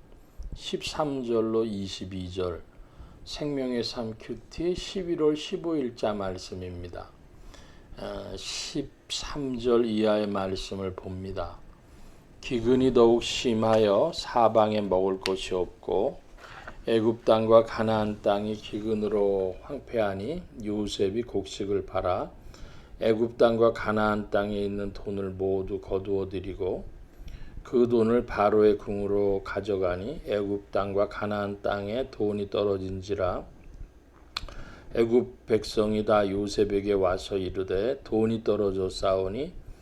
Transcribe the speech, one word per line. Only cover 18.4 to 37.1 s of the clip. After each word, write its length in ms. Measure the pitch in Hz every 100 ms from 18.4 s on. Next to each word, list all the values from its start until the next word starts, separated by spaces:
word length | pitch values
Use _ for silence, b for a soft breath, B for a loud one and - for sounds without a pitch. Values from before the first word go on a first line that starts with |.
| 107
기근으로 1000 | 107 - 107 107 107 104 104 101 98 92 92
황폐하니 800 | - 139 - 117 101 95 110 175 175 -
요셉이 600 | 104 104 104 - 98 110
곡식을 600 | 117 101 95 - 101 101
팔아 460 | 95 92 92 98 160 - B B B B B B
애굽 360 | 113 110 117 -
땅과 380 | 120 113 117
가나안 560 | - 110 107 107 107 101
땅에 280 | 104 104 104
있는 360 | 101 101 101
돈을 340 | 95 - 101 95
모두 500 | 92 95 95 95 95
거두어 480 | - 95 98 98 95
들이고 560 | 98 95 87 92 143 - - - B B B B B
그 240 | - 123 120
돈을 380 | 117 110 120
바로의 540 | 120 - 104 107 107 101
궁으로 640 | - 101 101 101 101 98
가져가니 760 | - 98 101 98 92 90 107 165 -
애굽 460 | 104 101 101 -
땅과 380 | 101 98 98 104
가나안 500 | - 104 104 101 101
땅에 500 | 101 101 101 117 131
돈이 380 | - 107 104 101
떨어진지라." 960 | 107 104 98 92 95 95 98 90 117 - - - - - - - - - - B B B B B
애굽 520 | - 113 123 117 - -
백성이 600 | 107 - - 107 107 107
다 220 | 107 101
요셉에게 680 | 98 101 107 101 101 101
와서 420 | 98 92